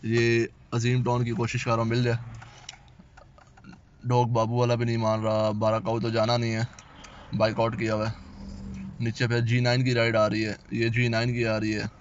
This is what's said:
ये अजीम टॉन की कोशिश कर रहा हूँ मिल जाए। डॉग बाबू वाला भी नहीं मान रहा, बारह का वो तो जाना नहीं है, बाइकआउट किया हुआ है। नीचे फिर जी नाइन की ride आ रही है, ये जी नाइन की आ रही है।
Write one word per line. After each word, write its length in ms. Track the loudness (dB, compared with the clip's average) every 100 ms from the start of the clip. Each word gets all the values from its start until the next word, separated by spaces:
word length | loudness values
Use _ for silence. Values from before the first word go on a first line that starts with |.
| 0
ये 400 | 2 4 4 2 -6 -8
अजीम 300 | -4 0 0
टॉन 200 | 0 0 0
की 60 |
कोशिश 300 | -2 -2 -2
कर 80 | -2
रहा 100 | 0
हूँ 80 | 0
मिल 140 | 0
जाए। 160 | 0 0 -4 -16 -18 -20 -20 -20 -20 -20 -20 -20 -20 -20 -20 -20 -20 -20 -20 -12 0
डॉग 260 | 2 4
बाबू 260 | 2 2 2
वाला 160 | 2 2
भी 100 | 0
नहीं 120 | 0
मान 220 | 2 2
रहा, 300 | 2 2 2
बारह 260 | 2 2 0
का 120 | 0
वो 80 | -2
तो 120 | 0
जाना 260 | 0 2 2
नहीं 140 | 0
है, 160 | -2 -4 -6 -20 -20 -20 -20 -10 0
बाइकआउट 420 | 0 2 0 0
किया 140 | -2
हुआ 140 | 0 -2
है। 80 | -6 -14 -16 -14 -12 -12 -12 -12 -4
नीचे 260 | -4 -2 0
फिर 120 | 2
जी 200 | 2 2
नाइन 220 | 4 2
की 100 | 2
ride 220 | 2 4 4
आ 100 | 2
रही 140 | 2
है, 160 | -2 -4 -6
ये 160 | -2 0
जी 200 | 2 2
नाइन 240 | 2 0
की 100 | 0
आ 140 | 0 0
रही 140 | 0
है। 180 | -2 -4 -8